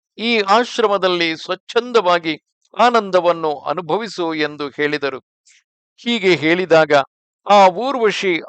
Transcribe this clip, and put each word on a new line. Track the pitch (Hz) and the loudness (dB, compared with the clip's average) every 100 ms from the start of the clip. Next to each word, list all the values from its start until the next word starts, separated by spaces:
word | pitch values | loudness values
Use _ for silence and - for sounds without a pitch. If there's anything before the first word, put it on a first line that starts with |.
| _ - | _ -8
ಈ | 226 233 | -2 -2
ಆಶ್ರಮದಲ್ಲಿ | 190 214 240 - 214 196 185 175 165 160 | 2 0 0 -2 0 0 0 0 -2 -4
ಸ್ವಚ್ಛಂದವಾಗಿ | - 185 _ 233 240 233 180 175 160 151 _ _ _ - | -8 -10 _ -6 0 0 2 0 -2 -8 _ _ _ 2
ಆನಂದವನ್ನು | 233 233 202 180 175 170 160 143 | 2 2 2 0 2 0 -2 -4
ಅನುಭವಿಸು" | 139 156 165 185 226 180 170 | -6 -6 -4 -6 -6 -6 -4
ಎಂದು | 156 151 147 143 | -2 -4 -4 -10
ಹೇಳಿದರು. | - 147 147 139 127 _ _ _ _ _ _ _ _ | -4 -4 -2 -4 -6 _ _ _ _ _ _ _ _
ಹೀಗೆ | 233 233 185 | -6 -2 0
ಹೇಳಿದಾಗ | 160 156 175 180 160 156 147 131 _ _ _ - | 2 2 0 4 4 4 2 0 _ _ _ 2
ಆ | 202 190 | 6 6
ಊರ್ವಶಿ | 180 254 269 220 - 196 165 | 4 -4 0 -2 0 -2 -4